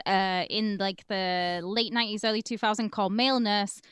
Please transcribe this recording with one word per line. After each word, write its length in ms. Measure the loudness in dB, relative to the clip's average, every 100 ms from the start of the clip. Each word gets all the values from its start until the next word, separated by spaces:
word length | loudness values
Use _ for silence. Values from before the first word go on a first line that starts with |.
| 2
uh, 400 | 2 4 0 0
in, 260 | 0 0 0
like, 300 | -2 -4 -6
the 540 | -2 0 0 0 -2
late 280 | -2 -2 0
nineties, 300 | 0 -2 -2
early 180 | 0 -2
two 140 | -2 -2
thousand 300 | 0 0 -2
called 200 | 0 0
Male 260 | 2 2 2
Nurse. 420 | 2 2 0 -6 -20